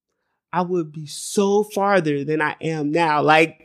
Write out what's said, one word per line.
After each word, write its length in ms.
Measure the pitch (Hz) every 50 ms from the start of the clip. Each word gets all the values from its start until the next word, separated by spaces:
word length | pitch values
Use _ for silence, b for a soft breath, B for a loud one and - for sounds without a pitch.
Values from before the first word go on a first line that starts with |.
| _ _ _ _ _ _ _ _ _ _ -
I 100 | 175 180
would 280 | 175 180 175 160 156 147
be 140 | 160 151
so 560 | 143 - - - - - 214 196 196 202 208 208
farther 600 | 208 - 196 196 202 202 185 156 151 143 143 139
than 160 | 151 156 156
I 160 | 151 147 - -
am 300 | - 160 160 156 147 147
now. 320 | 151 170 170 156 151 147 139
Like, 400 | 151 156 156 165 156 - _ _